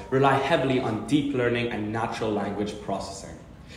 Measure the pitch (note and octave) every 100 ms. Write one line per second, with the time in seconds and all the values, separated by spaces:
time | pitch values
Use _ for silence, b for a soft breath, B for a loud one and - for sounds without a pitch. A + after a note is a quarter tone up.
0 | B C3+ C#3 C#3 - E3 C3+ B2+ A2+ G#2+
1 | - D3 C#3+ C3 A#2+ A#2+ A#2 G#2+ G#2 A2+
2 | A2+ - A2 G2+ G2+ G2 G2+ - - F#2+
3 | - - D#2 - - - B